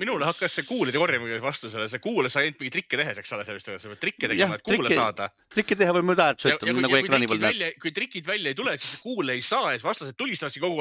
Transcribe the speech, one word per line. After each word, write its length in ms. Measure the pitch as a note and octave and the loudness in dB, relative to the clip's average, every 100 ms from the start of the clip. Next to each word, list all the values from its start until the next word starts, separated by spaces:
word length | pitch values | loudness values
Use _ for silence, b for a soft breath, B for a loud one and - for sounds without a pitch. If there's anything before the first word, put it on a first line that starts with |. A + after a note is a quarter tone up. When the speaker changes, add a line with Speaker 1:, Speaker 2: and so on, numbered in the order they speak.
Speaker 1:
Minule 240 | G#3 G3+ | -2 0
hakkas 300 | D3 E3+ F3+ - | 0 0 -2 -2
see 80 | |
kuulide 320 | C#3+ B3 C#3 C3+ | -4 0 0 2
korjamine 400 | E3+ B2+ A#2 A2+ | 2 0 -2 -4
vastu 240 | C3 D3 A2+ | -4 -6 -8
selle, 220 | A2 A2 | -6 -6
see 60 | B2 | -4
kuule 300 | G#3 A3+ B2+ | -2 0 2
sai 140 | C#3+ D3+ | 2 0
ainult 160 | D3 | -2
mingeid 100 | C3+ F3 | -8 -6
trikke 180 | - B2+ | -2 -2
tehes, 220 | D3 G2+ | -2 -6
eks 120 | F#2+ A2 | -8 -8
ole, 60 | |
sellest, 220 | G2+ G2+ - | -8 -10 -10
sa 220 | F#2+ G#2 | -12 -14
pead 80 | G#2 | -8
trikke 300 | F3+ - A2 | -6 -4 -2
tegema, 80 | A#2 | 0
Speaker 2:
Jah, 140 | F#3+ G#2+ | 0 -2
Speaker 1:
et 60 | |
kuule 220 | - A#3+ - | 0 2 4
Speaker 2:
trikke, 80 | D3+ | 2
Speaker 1:
saada. 300 | A2+ - G2 - _ | 2 0 -6 -8 _
Speaker 2:
trikke 240 | - G#3 G3+ | -2 0 4
teha 160 | F3+ | 4
või 120 | F3 F3 | 4 4
mööda 220 | F3+ D#3 | 4 4
äärt 100 | C3+ | 4
Speaker 1:
Ja, 140 | C#3 | 2
Speaker 2:
sõita, 100 | D3+ | 2
Speaker 1:
ja 80 | B2+ | 2
kui, 80 | B2+ B2+ | 2 4
Speaker 2:
nagu 80 | C3+ | 4
Speaker 1:
ja 60 | |
kui 20 | |
Speaker 2:
ekraani 220 | B2+ C3+ A#2+ | 6 4 4
Speaker 1:
trikid 80 | |
Speaker 2:
peal 80 | A2 | 2
näed. 160 | G#2+ A#3 | 2 2
Speaker 1:
välja, 220 | E3 - | -2 -4
kui 100 | E3 D#3 | -6 -4
trikid 320 | B3+ F#3+ D#3 | -6 -6 -4
välja 240 | G#3 D#3 | -2 -2
ei 20 | C3+ | -2
tule, 160 | B3 D3 | -2 -4
siis 140 | - | -6
see 80 | - | -10
kuule 340 | A3+ A#3+ C#3 B2 | -6 -2 -2 -2
ei 60 | |
saa 220 | B2 A#3 G3 | 0 0 0
ja 100 | B2 | 0
siis 80 | |
vastased 320 | C#3+ - C#3+ B2+ | -2 -4 -8 -8
tulistavadki 460 | C4 F#3+ D3 C#3 | -6 -4 -6 -2
kogu 160 | F3 E3 | -2 2